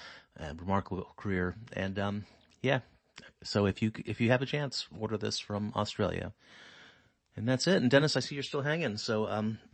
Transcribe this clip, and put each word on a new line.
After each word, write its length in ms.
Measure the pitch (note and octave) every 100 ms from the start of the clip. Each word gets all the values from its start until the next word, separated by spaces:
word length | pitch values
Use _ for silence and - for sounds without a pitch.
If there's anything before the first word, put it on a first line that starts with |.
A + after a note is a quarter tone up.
| - - - -
a 160 | D#2 D#2+
remarkable 480 | F2 G2 - F#2 - -
career. 400 | G#2 F#2 F2+ G#2 A#2
And, 260 | - F#2+ G2
um, 280 | G2+ G#2 G#2 - _ _
yeah, 200 | B2+ C3 - _ _ - - -
so 220 | - G#2
if 160 | G2+ -
you, 120 | A2 -
if 160 | - G#2+
you 80 | A#2
have 120 | B2+
a 40 | C3
chance, 400 | D3+ C#3+ - - -
order 160 | A2 G#2
this 220 | G#2+ -
from 340 | - G#2 G#2
Australia. 600 | - G#2 - F#2 E2 F#2 - - - - - - - _ _ _ -
And 80 | A2+
that's 200 | B2+ -
it. 100 | F#3+
And 80 | B2
Dennis, 260 | C#3 D3+ C3
I 40 |
see 140 | -
you're 80 | C#3+
still 200 | C3+ D3
hanging. 340 | C#3+ D#3+ C#3 G#2+
So, 300 | - G#2+ G#2
um, 320 | G#2 G#2+ A2 -